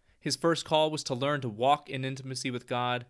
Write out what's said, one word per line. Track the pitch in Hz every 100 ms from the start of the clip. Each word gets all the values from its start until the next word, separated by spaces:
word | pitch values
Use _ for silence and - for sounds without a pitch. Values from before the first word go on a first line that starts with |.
| _ _
His | 156 -
first | 165 160 -
call | 156 156
was | 151 -
to | 127
learn | 139 147
to | 127
walk | 104 127 147 -
in | 135
intimacy | 131 135 131 127 135
with | 120 -
God, | 123 123 123 120